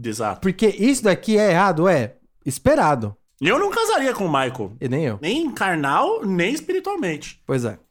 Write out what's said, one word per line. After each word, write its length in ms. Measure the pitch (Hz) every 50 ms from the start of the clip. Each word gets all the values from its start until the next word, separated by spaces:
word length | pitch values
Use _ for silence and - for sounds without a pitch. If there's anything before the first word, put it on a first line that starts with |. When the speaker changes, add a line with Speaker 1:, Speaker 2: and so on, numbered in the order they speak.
| 117
Speaker 1:
Exato. 380 | 117 104 110 113 104 98 -
Speaker 2:
Porque 240 | - 190 185 - 226 214 - -
isso 240 | 202 262 277 - 214
daqui 340 | 208 180 180 - - 220 208
é 140 | 214 202
errado, 360 | 165 170 196 196 175 151 170 190
é 280 | 175 139 113 104 - _ _ _ _ _ _
esperado. 720 | 131 - - - - 202 202 190 156 147 127 110 104 101 - _ _ _ _
Speaker 1:
Eu 180 | 135 165 226 311
não 140 | 403 392
casaria 420 | 381 466 453 440 440 339 269 262 233
com 120 | 220 202
o 20 | 170
Michael. 420 | 147 135 131 123 123 - 104 92 110 120
Speaker 2:
E 80 | 139 123
nem 180 | 127 147 165
eu. 120 | 127 107 98
Speaker 1:
Nem 280 | 147 165 233 311 339 285
carnal, 720 | 220 - 208 190 175 156 143 135 143 175 262 359 453 453 -
nem 280 | 196 190 175 170 202 277
espiritualmente. 880 | 320 - - 359 370 370 381 403 370 262 175 156 143 - - - _ _
Speaker 2:
Pois 200 | - 135 131 120
é. 140 | 113 107 - _ _